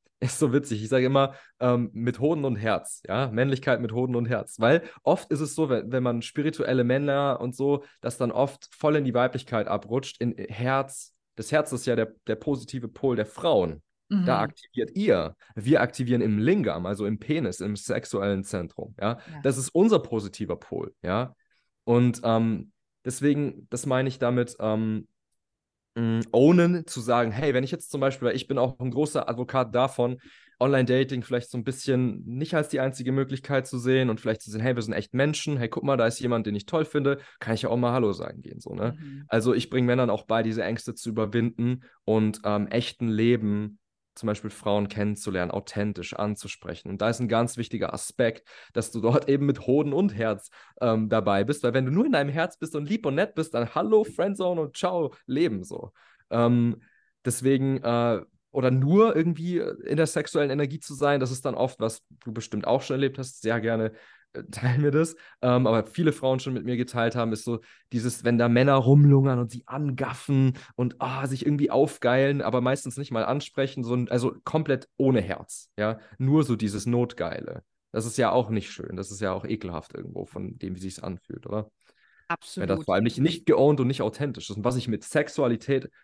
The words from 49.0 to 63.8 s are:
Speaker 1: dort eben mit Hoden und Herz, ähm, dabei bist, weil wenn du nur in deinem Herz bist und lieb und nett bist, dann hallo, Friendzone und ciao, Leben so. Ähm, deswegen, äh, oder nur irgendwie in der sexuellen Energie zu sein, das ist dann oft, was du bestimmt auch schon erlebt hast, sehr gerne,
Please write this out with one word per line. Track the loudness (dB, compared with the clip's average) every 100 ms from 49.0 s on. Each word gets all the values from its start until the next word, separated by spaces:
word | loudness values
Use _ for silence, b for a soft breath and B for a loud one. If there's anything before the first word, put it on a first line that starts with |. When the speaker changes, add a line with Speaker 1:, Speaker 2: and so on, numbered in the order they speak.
Speaker 1:
dort | 2 2 2
eben | 2 2
mit | 0 2
Hoden | 2 2
und | 2 0 0
Herz, | -2 -2 -8 B B B
ähm, | 2 2 2
dabei | 2 2 2
bist, | 2 0
weil | 0
wenn | 0 2
du |
nur | 2 2
in |
deinem | 2 0
Herz | -2 -4 -4
bist | -8 -6
und | -4
lieb | -2 0
und | 0
nett | -2 -2
bist, | -4
dann | -2 -2 -2
hallo, | 2 4
Friendzone | 2 -2 -2 0 -2 -2
und | -4 -2
ciao, | -2 0 -2 B -4
Leben | 0 0 -2
so. | -8 -12 -12 _ b b b
Ähm, | 2 4 6 4 0 b b b _
deswegen, | -4 0 2 2 2 -2
äh, | 0 0 2 0 -4 _ _
oder | -2 2
nur | 2 4 6 6 4
irgendwie | 0 -2 -2 -2
in | -4 -6 -2 0
der | 0
sexuellen | 0 -2 0 0
Energie | 0 -2 -4
zu | -10
sein, | 0 2 2
das | 0
ist | -4
dann | -4 -2
oft, | -2 0
was | -4 -4 _ -16
du | -10
bestimmt | -10 -6 -4 0
auch | 0
schon | 0 -2
erlebt | -2 -4
hast, | -12 -6
sehr | -2 0
gerne, | 0 0